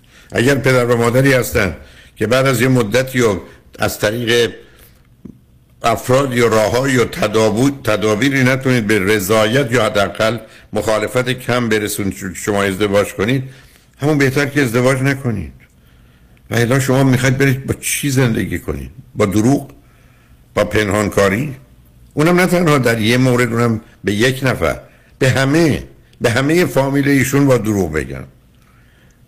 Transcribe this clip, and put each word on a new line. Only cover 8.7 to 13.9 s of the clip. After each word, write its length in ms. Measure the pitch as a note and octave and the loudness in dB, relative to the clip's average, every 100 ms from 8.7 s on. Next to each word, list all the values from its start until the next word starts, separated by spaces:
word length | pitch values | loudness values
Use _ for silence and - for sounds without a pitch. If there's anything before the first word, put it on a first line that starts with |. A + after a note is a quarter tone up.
| B2 G#2 | 0 2
به 120 | G#2+ | 0
رضایت 760 | F#2 G#2+ F#2 A2 G#2+ C3 B2+ | 2 0 2 2 2 0 0
یا 120 | B2 | 0
حداقل 540 | G#2+ G2+ F#2+ - A2 A#2 - - - | 0 0 -2 0 -2 -2 -10 -20 -8
مخالفت 580 | G#2 G#2+ G#2+ G#2 B2+ B2 | -6 -2 -2 0 -4 -4
کم 380 | B2+ - B2 A#2 | -6 -2 -2 0
برسونید، 460 | G#2+ G#2 G#2 G2+ | 0 -2 -4 -6
چون 200 | - G2 | -6 -10
شما 280 | E2+ - G2+ | -8 -4 0
ازدواج 520 | G2+ F#2+ G#2+ G2+ G2 | 0 0 0 0 -2
کنید، 300 | - G#2 C3+ C3 - - - _ | -2 -2 -2 -4 -16 -20 -20 _